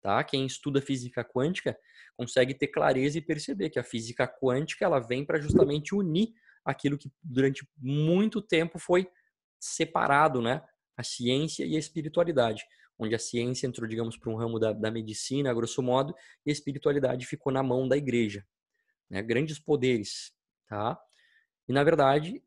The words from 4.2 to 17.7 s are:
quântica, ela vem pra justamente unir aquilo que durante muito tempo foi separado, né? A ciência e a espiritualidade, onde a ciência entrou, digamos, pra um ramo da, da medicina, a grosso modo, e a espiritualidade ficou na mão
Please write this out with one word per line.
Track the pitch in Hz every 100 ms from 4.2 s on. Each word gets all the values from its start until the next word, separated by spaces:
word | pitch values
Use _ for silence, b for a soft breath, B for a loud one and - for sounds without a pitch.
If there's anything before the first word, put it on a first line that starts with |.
| 123
quântica, | - 131 127 156 - 196
ela | 143
vem | 113 123 147
pra | 160
justamente | 147 - 143 151 147
unir | 196 185 160 226 b b b
aquilo | - 135 143 143
que | 135 _
durante | 160 123 135 135 - _
muito | 131 147 156 180 214 208
tempo | - 165 165 165
foi | - 180 185 b b _ _ _
separado, | - - 160 - - 139 156 131
né? | 113 143 - _ _ -
A |
ciência | 120 - 120 131 156 - 170
e | 156
a |
espiritualidade, | 147 165 151 170 170 143 117 107 - b b -
onde | 110
a | 113
ciência | - 120 120 127 131
entrou, | 120 113
digamos, | 113 113 -
pra | 120
um | 110
ramo | 117 113
da, | 110
da | 107 110
medicina, | 113 110 107 - 135 139
a |
grosso | 117 113 -
modo, | 127 127 143 - B B 147
e |
a |
espiritualidade | 147 - 139 151 143 127 127 123
ficou | 143 -
na | 131
mão | 135